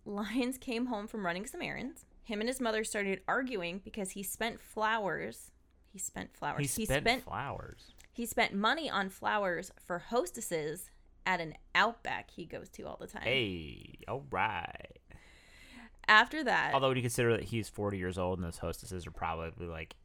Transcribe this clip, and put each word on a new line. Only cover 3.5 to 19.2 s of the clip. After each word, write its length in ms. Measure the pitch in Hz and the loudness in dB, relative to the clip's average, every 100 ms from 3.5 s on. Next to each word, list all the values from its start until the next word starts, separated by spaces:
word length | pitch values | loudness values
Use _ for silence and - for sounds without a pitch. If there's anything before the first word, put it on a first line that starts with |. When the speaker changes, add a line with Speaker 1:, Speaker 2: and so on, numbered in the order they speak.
| 202 170 185 | -2 -4 -6
Speaker 1:
because 320 | - - 190 | -8 -6 -6
he 120 | 202 | -6
spent 360 | 190 - 226 - | -8 -4 -4 -6
flowers. 920 | - - 214 226 196 151 214 233 - - _ _ - | -10 -2 2 2 0 -2 -4 -10 -16 -20 _ _ -20
He 80 | 190 | -10
spent 340 | - - - - | -10 -8 -12 -6
flowers. 260 | 147 139 143 - | -4 0 0 0
Speaker 2:
He 60 | |
Speaker 1:
He 40 | 220 | 0
Speaker 2:
spent 180 | 135 220 | 2 4
Speaker 1:
spent 180 | 254 | 2
Speaker 2:
flowers. 680 | - 95 135 92 - - - - - | 0 -6 -6 -6 -10 -14 -20 -20 -16
Speaker 1:
He 140 | - 233 | -8 -4
spent 280 | - 220 196 | 0 0 2
money 340 | 214 294 302 | 2 2 0
on 200 | 196 190 | -2 -2
flowers 600 | - 214 214 196 170 185 - | -2 0 2 2 -2 -4 -12
for 200 | - 175 | -6 -6
hostesses 920 | - 233 349 - - 165 151 160 - - - - - | 0 0 0 -2 -4 -2 -2 -6 -10 -18 -20 -6 0
at 120 | 180 | 0
an 160 | 165 - - 175 | -2 -8 0 4
Outback 560 | 208 233 - - - | 4 2 -4 -6 -6
he 140 | - 165 | -12 -10
goes 240 | 120 - | -10 -12
to 120 | - - | -12 -12
all 100 | - | -10
the 100 | - | -12
time. 140 | - | -8
Speaker 2:
Hey, 800 | - 135 107 87 76 50 - - - | -2 0 0 -2 -8 -12 -16 -16 -8
all 180 | 123 143 | -8 -4
right. 680 | 92 107 90 - - - - - - - - - - - 240 233 - - | -2 0 -2 -6 -8 -14 -20 -20 -20 -20 -20 -20 -20 -20 -20 -20 2 10
Speaker 1:
After 380 | 214 247 311 | 10 10 4
that 300 | 254 170 151 | 2 4 4
Speaker 2:
Although 160 | 135 135 | 6 6
when 80 | 127 | 4
you 60 | |
consider 280 | 120 123 117 113 | 2 4 6 4
that 60 | 92 | 2
he's 240 | 113 101 | -2 -4
forty 280 | - 101 98 | -2 -2 0
years 200 | 90 92 | -2 0
old 200 | 90 92 | 0 0
and 60 | 85 | -2
those 120 | - | -4
hostesses 500 | 87 82 - 92 85 | -6 -6 -8 -8 -8
are 40 | |
probably, 560 | - | -6